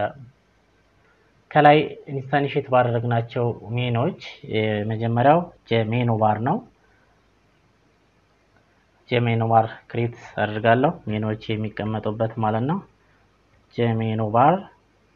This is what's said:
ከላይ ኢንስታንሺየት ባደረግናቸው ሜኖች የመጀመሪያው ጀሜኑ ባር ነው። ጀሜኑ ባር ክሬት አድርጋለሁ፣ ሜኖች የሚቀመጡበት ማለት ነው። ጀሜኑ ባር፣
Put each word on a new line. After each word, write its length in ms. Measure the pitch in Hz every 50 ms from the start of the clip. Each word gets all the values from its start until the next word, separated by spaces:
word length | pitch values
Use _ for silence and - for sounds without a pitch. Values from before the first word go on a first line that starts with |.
| 104 113 - - 120 - _ _ _ _ _ _ _ _ _ _ _ _ _ _ _ _ _ _ _ _ _ _ _ _
ከላይ 280 | - 151 147 147 151 151 - - - - -
ኢንስታንሺየት 600 | - 139 135 131 - 147 143 143 135 - 147 - 123
ባደረግናቸው 760 | 127 123 123 120 117 117 117 120 120 117 117 - - 123 120 120 - - 95 104
ሜኖች 500 | 117 123 123 123 117 117 131 175 - - - - - - - 139
የመጀመሪያው 920 | - 110 107 107 107 104 104 110 110 107 117 117 117 120 123 143 156 175 175 - - _ _
ጀሜኑ 440 | - 117 113 110 107 113 123 120 117 113
ባር 240 | 107 110 107 104 104
ነው። 180 | 117 139 185 247 - - _ _ _ _ _ _ _ _ _ _ _ _ _ _ _ _ _ _ _ _ _ _ _ _ _ _ _ _ _ _ _ _ _ _ _ _ _ _ _ _ _ _ _ _ _ _ _ -
ጀሜኑ 320 | 127 120 120 117 113 113 113
ባር 200 | 113 113 113 110 107 - - -
ክሬት 340 | - - 117 120 117 - - - - -
አድርጋለሁ፣ 560 | - 104 104 107 110 110 113 113 123 135 160 170 - -
ሜኖች 380 | 113 107 107 107 107 107 107 -
የሚቀመጡበት 880 | - 110 107 110 104 - - 104 107 110 110 - 107 107 113 113 110 117 113
ማለት 260 | 110 107 110 110 123
ነው። 140 | 147 175 196 - - _ _ _ _ _ _ _ _ _ _ _ _ _ _ _ _ -
ጀሜኑ 440 | - 117 117 113 110 113 110 110 110 110 107
ባር፣ 240 | 107 117 131 151 180 196 202 - - _ _ _ _ _ _ _ _